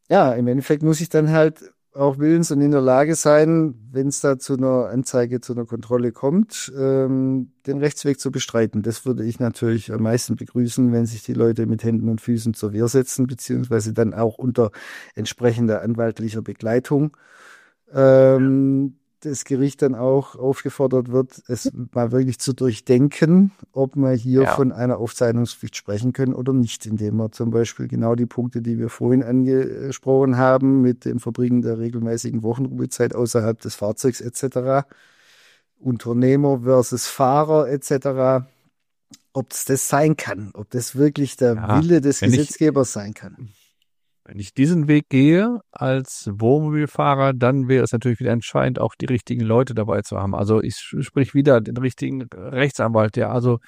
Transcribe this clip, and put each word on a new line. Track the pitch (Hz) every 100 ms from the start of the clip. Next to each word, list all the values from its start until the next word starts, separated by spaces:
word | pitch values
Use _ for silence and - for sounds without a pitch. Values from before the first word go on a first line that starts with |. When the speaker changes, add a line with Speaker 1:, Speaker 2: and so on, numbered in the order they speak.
| -
Speaker 1:
Ja, | 185 147
im | 120 123
Endeffekt | 131 - 147
muss | 156 156
ich | 170
dann | 156 156
halt | 160 156 156 95 _ _
auch | 139 139 135
willens | 151 165 165
und | 143
in | 143
der | 143
Lage | 127 127 151 160
sein, | 151 151 156 165 156 123 110
wenn's | 131 139 -
da | 147 131
zu | -
einer | 131 131 127 107
Anzeige, | 117 131 127 120 123
zu | -
einer | 120 117
Kontrolle | 113 113 123 120
kommt, | - 135 175 220 - - 135
ähm, | 135 135 131 131 131 131 127 _ -
den | 139
Rechtsweg | 147 - 143 135
zu | 135
bestreiten. | 127 - 117 110 107
Das | 107 110 131
würde | 117 113
ich | 117
natürlich | 120 - 117 113 110
am | 107
meisten | 113 120 - 110
begrüßen, | 113 123 120 - 123
wenn | 117 117
sich | 113
die | -
Leute | 123 117 117 113
mit | 110
Händen | 113 113 110
und | 110
Füßen | - 117 113
zur | 110 107
Wehr | 104 117
setzen, | 135 127 - 127
beziehungsweise | 123 - 123 123 113 110
dann | 113 113
auch | 104 117 -
unter | 127 123 110 - - - - -
entsprechender | 110 - 120 117 117 104
anwaltlicher | 104 117 113 107 110 110
Begleitung, | 107 101 110 123 131 143 151 _ _ _ - - _ _ _
ähm, | 135 135 131 135 135 131 135 135 135 139 - _ _
das | 151 135
Gericht | - 135 139 -
dann | 139 117
auch | 127 135 135 -
aufgefordert | 131 139 135 - 135 127 123
wird, | 127 131 - -
es | 120 - - 123
mal | 120 117
wirklich | 127 127 120
zu | -
durchdenken, | 127 131 110 - 127 143 - 156 185 196 - -
ob | 131 135 143
wir | 131
hier | 127 123 131
Speaker 2:
Ja. | 135 -
Speaker 1:
von | 131
einer | 110 123 104
Aufzeichnungspflicht | 117 - 120 117 117 - 117 -
sprechen | - 104 127
können | 127 131
oder | 127 127
nicht, | 131 117 - 110
indem | 107 104 107
wir | 110
zum | - 120
Beispiel | 117 113 - 123
genau | 120 113 120
die | 120
Punkte, | - 123 123
die | 117 117
wir | 117
vorhin | - 123 131
angesprochen | 113 127 127 131 127 107 135 127 131 135 135 123
haben, | 131 131 135 135
mit | 127 123
dem | 127 120
Verbringen | 117 117 123 123
der | 117 113
regelmäßigen | 117 120 113 117 117 117
Wochenruhezeit | 110 117 131 127 - - 120
außerhalb | - 120 120 110 113
des | 110 -
Fahrzeugs | 104 107 131 -
et | 120 -
cetera, | 135 127 127 135 139 _ _ _ _ _ _ _ _ _
Unternehmer | 131 113 117 120 127 139 143 135
versus | 120 127 117 123 -
Fahrer | - 131 143 156 156 127
et | 143
cetera, | - 139 139 131 131 131 131 _ _ _ _ _ _ - _
ob's | 135 - - -
das | 135 -
sein | 143 156 151
kann, | - 95 104
ob | - 107
das | 123 - 127
wirklich | 147 143 135 -
der | 123 110
Speaker 2:
Ja, | 104 104
Speaker 1:
Wille | 165 170
des | 139 135
Speaker 2:
wenn | 101
ich | 131
Speaker 1:
Gesetzgebers | 147 - 156 139 123
sein | 113 101
kann. | 107 - - 113 _ _ _ _ _ _ _ _
Speaker 2:
Wenn | 101
ich | 101
diesen | - 143 175 147
Weg | 151 -
gehe | 131 143 170 220 240 -
als | - 131 135 131 - -
Wohnmobilfahrer, | 101 113 147 151 151 147 - 147 139 135
dann | 127 123 139 127
wäre | 131
es | 120
natürlich | 117 123 117
wieder | 123
entscheidend, | 117 - 139 131 123
auch | 113
die | - 127
richtigen | 123 - 120
Leute | 110 117 135
dabei | 113 107 104
zu | - 101
haben. | 98 -
Also | 101 110
ich | - - -
s-, | -
sprich | 139 - -
wieder | 143 143 120
den | 110 120
richtigen | 131 - 135 135 123
Rechtsanwalt, | 90 107 127 143 - 113 113 107 120
der | 110
also | 123 123 117